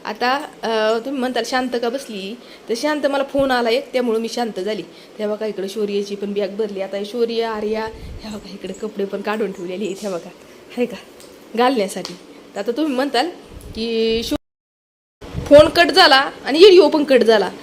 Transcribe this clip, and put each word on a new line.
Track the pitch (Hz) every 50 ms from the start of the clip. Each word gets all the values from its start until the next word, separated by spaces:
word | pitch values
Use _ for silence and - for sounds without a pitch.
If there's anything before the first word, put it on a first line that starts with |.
| _
आता, | - 220 220 240 247 262 285 302 - - -
अ, | - 220 226 220 214 214 226 233 226
तुम्ही | 269 285 269
म्हणताल | 247 254 247 240 233
शांत | - 277 254 262 247 254 240
का | 247 233
बसली, | 226 277 - - 214 190 190 196 226 - - - - - - -
तर | 220
शांत | 240 294 294 302 302 226
मला | - 214 269 269
फोन | 269 - 277 277 269
आला | 254 247 240 226
एक, | 226 269 269 -
त्यामुळं | - 254 247 240 220 226
मी | 226 226
शांत | - 254 240 220 196 190
झाली. | 185 208 214 196
तेव्हा | 165 - - - - - - - 214 208 214
बघा | 208 220
इकडं | 214 202 185 185 196
शौर्याची | - 226 208 202 202 202 202 202 202
पण | 196 208 202
बॅग | 202 202 202 185
भरली. | 196 208 220 202 202 190
आता | 190 196 202
हे | 202 208
शौर्य, | 208 - 240 233 233 233 226
आर्या, | 226 226 220 214 208 208 220 214 220 220 220 - - - - -
ह्या | - 214
बघा | 208 202 - 185 185
इकडे | - - 185
कपडे | 190 - 226 208 - 196 202
पण | 196 202 196
काढून | 202 208 208 220 226 190
ठेवलेले | 185 - 175 180 180 185 214
आहेत, | 175 190 196
ह्या | 214 202
बघा, | 185 170 - 185 - - - - - - - - -
हे | 240 247
का | 226 190 - - - - - - - - - - - -
घालण्यासाठी. | 220 247 254 277 233 190 185 - 190 175 - 175 - - - - - - - -
तर | 196
आता | 202 240
तुम्ही | 226 302 311 311 254
म्हणताल | 247 277 285 - 233 285 349 - - - - - - - - -
की | 220 226 233 226 226 226 226 226 226 226
शौ-, | - 294 - _ _ _ _ _ _ _ _ _ _ _ _ _ _ _ _ - - - - -
फोन | - 285 294 302 311
कट | - 339 339
झाला | - - 370 359 302 269 269 277 320 - - -
आणि | 208 262 320
व्हिडिओ | 370 427 370 349 311 285
पण | 311 311 294
कट | 214 269 233
झाला. | 220 220 226 208 185 156 - -